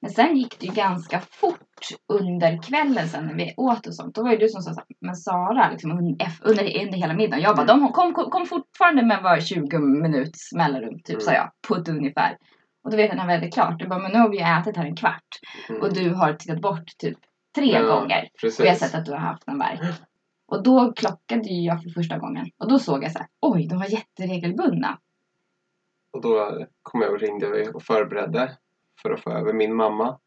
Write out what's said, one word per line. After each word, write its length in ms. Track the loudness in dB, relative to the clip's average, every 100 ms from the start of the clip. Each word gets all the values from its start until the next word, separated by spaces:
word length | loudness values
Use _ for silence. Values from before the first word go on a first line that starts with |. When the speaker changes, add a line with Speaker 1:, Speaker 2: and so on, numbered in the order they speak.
Speaker 1:
Men 100 | -8
sen 260 | 2 4 4
gick 220 | 0 -6
det 60 | -6
ju 80 |
ganska 460 | 0 0 0 -4 -6
fort 680 | -6 -2 -2 -2 _ -18 -16 -16 _
under 480 | -2 0 2 2 0
kvällen 440 | -4 -2 0 0 -2
sen 180 | -4 -8
när 80 | -6
vi 180 | -8 -4
åt 300 | -2 -2 -4
och 80 | -12
sånt. 200 | -12 -4
Då 80 |
var 80 | 0
ju 60 | 2
du 120 | 2
som 120 | 0
sa 120 | -10
så 60 | -12
här, 80 | -14 -12
"Men 140 | -10 -8
Sara", 540 | -4 -2 0 2 2
liksom, 200 | 2 -6
un-, 260 | -2 -2 -2
eff-, 220 | -6 -4
under, 220 | 2 2 2 -2 -4
under 120 | -4
hela 160 | -2
middagen. 300 | 0 0 2
Jag 120 | 2 2
bara, 80 | 6
Speaker 2:
Mm. 60 | 6 6
Speaker 1:
"De 60 |
kom, 200 | 4 2
kom, 160 | 2 -2
kom 160 | -2 -2
fortfarande 600 | -6 -8 4 4 6 4
men 180 | 4
var 160 | 4 2
tjugo 400 | 2 -4 -2 0
minuts 720 | 2 4 2 0 -2 -8 -10 -2
mellanrum", 440 | 0 0 -6 -12
typ, 180 | -8 -4
sa 100 | 0
Speaker 2:
Mm. 100 | 0
Speaker 1:
jag, 80 | 0 _ -4
på 80 | -4
ett 140 | -2
ungefär. 480 | -4 -4 0 -2 -2 _ _ _ _
Och 80 | -6
då 60 | 2
vet 100 | 2
jag 80 | 2
när 100 | 0
vi 60 |
hade 180 | 0 0
klart, 280 | 0 0 0
du 80 | -6
bara, 120 | -6
"Men 120 | 0
nu 60 | 4
har 100 | 4
vi 100 | 4
ätit 380 | 0 0 0 -4
här 80 | -6
en 100 | -2
kvart." 320 | -2 -2 _ -20 -18 -20 -12
Speaker 2:
Mm. 120 | -4
Speaker 1:
Och 120 | -2
du 160 | 0 0
har 200 | 2 0
tittat 280 | 0 -6 -4
bort 240 | -4 -6 -10 -8
typ 200 | -8 -8 _ _ _ 0
tre 160 | 4
Speaker 2:
Ja, 100 | 4 4 2
Speaker 1:
gånger. 280 | 2 -2 -2 _
Speaker 2:
precis. 180 | -4 2
Speaker 1:
Och 60 | 2
jag 60 |
har 60 | 2
sett 180 | -4 -4
att 100 | -6
du 60 |
har 80 | -6
haft 240 | -6 -8 -10
en 120 | -6
värk. 200 | -4 -4 -6 -8 -14 _ _ _ _
Och 120 | 0
då 300 | 4 6 4
klockade 560 | 2 -4 -4 _ -4 -2
ju 120 | -2 -2
jag 180 | -2
för 60 | -4
första 280 | -6 -4 -4
gången. 280 | -8 -8 -10 _
Och 100 | 2
då 100 | 2
såg 240 | 2 -2
jag 80 | -2
så 80 | -8
här, 80 | -12 _
"Oj, 260 | 0 2 0
de 100 | -2
var 60 | -2
jätteregelbundna." 1120 | -4 -6 _ -6 -4 -4 -2 0 0 -4 -6 _ _ _ _ _ _ _ _ _ _ _
Speaker 2:
Och 80 | -8
då 440 | 0 2 2 -4 -10 _
kom 180 | -8 -2
jag 100 | 0
och 60 | 0
ringde 500 | -2 -2 -2 -2 -4
och 100 | -6
förberedde 720 | -2 0 0 -2 -4 -2 -2 -6 _ _ _ _
för 100 | 0
att 120 | 0
få 80 | -2
över 220 | -2 0
min 220 | 2 2 4
mamma. 420 | 2 2 -2 -2